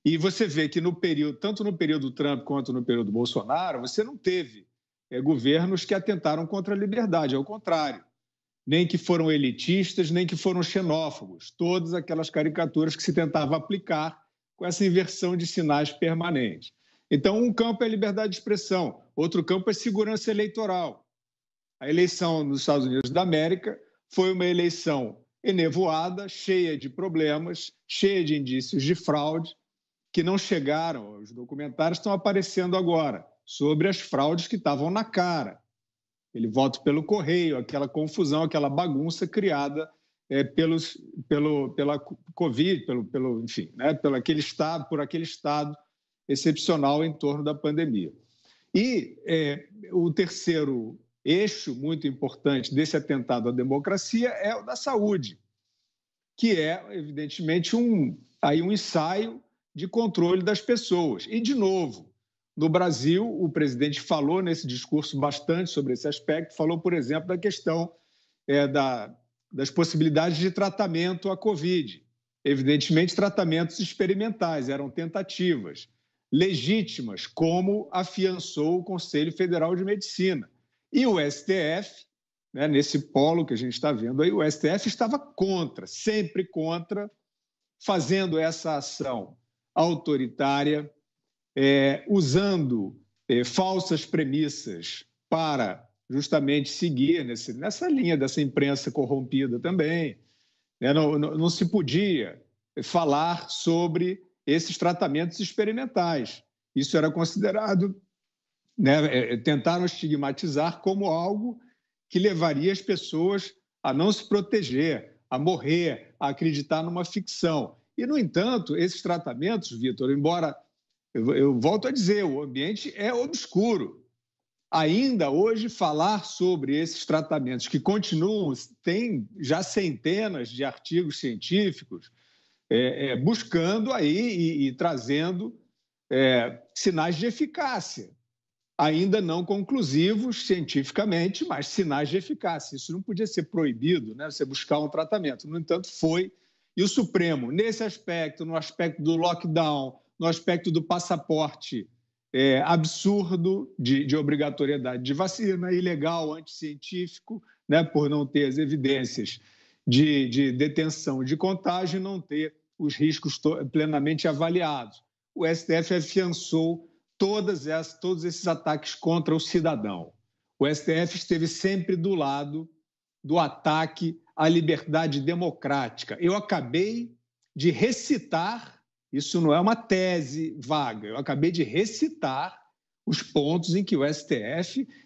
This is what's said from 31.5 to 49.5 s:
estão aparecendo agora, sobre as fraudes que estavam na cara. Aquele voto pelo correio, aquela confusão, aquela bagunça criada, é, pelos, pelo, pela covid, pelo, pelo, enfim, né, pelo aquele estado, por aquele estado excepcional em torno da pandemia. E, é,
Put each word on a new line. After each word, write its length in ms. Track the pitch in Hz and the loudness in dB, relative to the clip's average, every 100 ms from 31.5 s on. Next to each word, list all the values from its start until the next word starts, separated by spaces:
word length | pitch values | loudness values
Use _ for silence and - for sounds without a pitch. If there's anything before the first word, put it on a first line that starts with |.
| 139 147 120 160 170 | -10 -8 0 0 0
estão 140 | 214 | 0
aparecendo 640 | 196 202 196 190 - 180 185 | 0 2 2 0 -2 0 2
agora, 500 | 175 165 147 113 - _ | 2 2 2 -4 -12 _
sobre 440 | - - 143 151 185 | -14 -2 2 4 2
as 100 | 190 | 0
fraudes 480 | - 135 143 170 170 | -2 0 2 0 -2
que 80 | |
estavam 340 | 208 151 139 151 | -2 0 0 0
na 140 | 202 | -2
cara. 580 | 220 190 180 165 107 - _ _ _ _ _ _ _ | -2 0 0 0 -4 -10 _ _ _ _ _ _ _
Aquele 180 | 120 113 | -4 0
voto 340 | 113 135 - | 2 2 2
pelo 200 | - 147 | 0 0
correio, 560 | 151 208 151 175 165 135 | 2 0 2 2 2 0
aquela 280 | 120 143 139 | -4 -4 -2
confusão, 580 | 156 151 151 160 147 | -2 -4 0 2 2
aquela 260 | 165 156 143 | 2 0 0
bagunça 560 | 139 175 139 160 165 175 | 0 0 0 -2 -2 -2
criada, 640 | - 196 147 143 151 156 _ _ _ - | 0 2 2 -2 -4 -8 _ _ _ -2
é, 120 | 135 | 0
pelos, 540 | 139 - 165 165 - - - - 127 | 0 2 2 2 -2 -12 -18 -10 -2
pelo, 460 | 147 151 147 131 | 2 2 0 -2
pela 240 | - 143 147 - - - | -2 -2 -2 -6 -18 -12
covid, 520 | - 170 120 175 180 - | -4 -2 2 2 2 -2
pelo, 180 | 123 | -4
pelo, 400 | 101 139 131 113 | -4 -4 -2 -4
enfim, 260 | 117 - 87 | -6 -8 -10
né, 180 | - 135 | -2 -2
pelo 220 | 151 147 | 0 0
aquele 260 | 131 120 156 | 0 0 -2
estado, 480 | 143 - 151 170 143 | -2 -4 -4 -4 -4
por 100 | 156 | -4
aquele 260 | 143 170 | -4 -6
estado 520 | 165 - 151 147 147 147 _ _ _ _ - | -8 -6 -2 -2 -2 -8 _ _ _ _ -4
excepcional 800 | 139 165 156 - 160 139 147 | 0 2 0 2 2 4 2
em 80 | 165 | 0
torno 320 | 147 143 147 | -2 -2 -2
da 100 | 147 | -2
pandemia. 560 | 147 151 151 165 107 82 - _ _ _ _ _ | -2 -2 0 0 -2 -4 -10 _ _ _ _ _
E, 440 | 185 240 233 - - - | 0 2 0 -4 -8 -2
é, 400 | 165 147 | 0 0